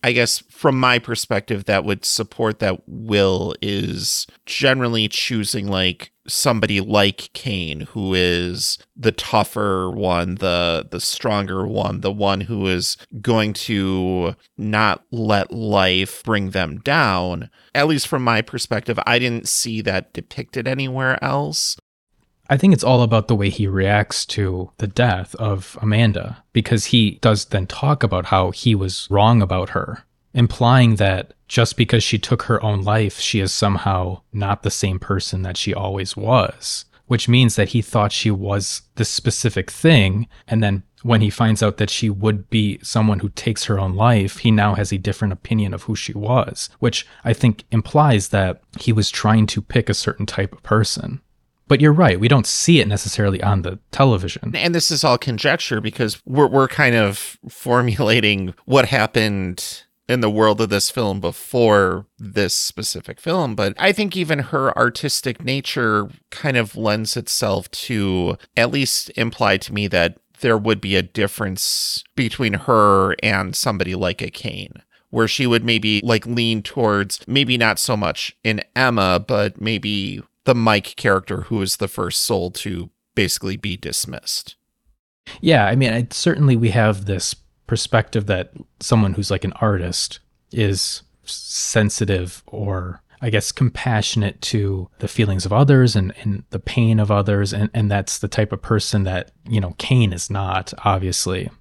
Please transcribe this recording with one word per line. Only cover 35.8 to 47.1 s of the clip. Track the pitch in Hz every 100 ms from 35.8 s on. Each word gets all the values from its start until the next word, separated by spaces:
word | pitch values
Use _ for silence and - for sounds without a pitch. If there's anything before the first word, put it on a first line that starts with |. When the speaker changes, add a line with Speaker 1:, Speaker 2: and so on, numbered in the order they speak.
| 98 98 95 -
Speaker 2:
was, | 104 127 98 - - - - _ _
which | 120 -
means | 123 123 -
that | 98
he | 120
thought | 107 117 104
she | - 113
was | 101 98 98 95 - _ -
this | 117
specific | - - - 123 101 92
thing. | - 160 156 95 95 117 - -
And | 110
then | 104 98 - _
when | 123 113
he | 107
finds | - 113 107
out | 107 98
that | 104
she | - 113
would | 98 107 104 -
be | 113 104 -
someone | - 113 110 104
who | 101
takes | - - 110 -
her | 101
own | 95 92
life, | 113 113 98 -
he | 117
now | 107 104
has | 95 101
a | 98
different | 98 98 104
opinion | 92 - 113 101
of | 95
who | - 107
she | -
was, | 101 104 127 104 - - _
which | 120 - -